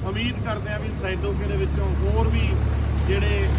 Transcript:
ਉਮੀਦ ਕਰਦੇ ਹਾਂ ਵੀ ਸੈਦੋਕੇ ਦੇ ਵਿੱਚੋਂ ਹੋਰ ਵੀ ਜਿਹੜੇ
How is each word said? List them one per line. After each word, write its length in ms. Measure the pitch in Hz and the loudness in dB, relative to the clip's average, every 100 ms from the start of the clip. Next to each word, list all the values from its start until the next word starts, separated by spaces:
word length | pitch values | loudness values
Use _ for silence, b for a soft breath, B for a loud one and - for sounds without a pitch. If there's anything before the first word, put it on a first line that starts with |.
ਉਮੀਦ 400 | 202 202 233 247 | -4 -2 -2 -2
ਕਰਦੇ 260 | 233 208 202 | -4 -4 -4
ਹਾਂ 100 | 208 | -4
ਵੀ 100 | 214 - | -4 -4
ਸੈਦੋਕੇ 440 | 190 185 196 196 - | -4 -2 -2 -2 -2
ਦੇ 120 | - | 0
ਵਿੱਚੋਂ 380 | 190 - - - | 0 0 0 0
ਹੋਰ 320 | - - - | 2 2 2
ਵੀ 220 | 226 233 - - - - - - | 2 2 2 0 0 0 0 2
ਜਿਹੜੇ 420 | 196 196 202 196 | 2 2 2 2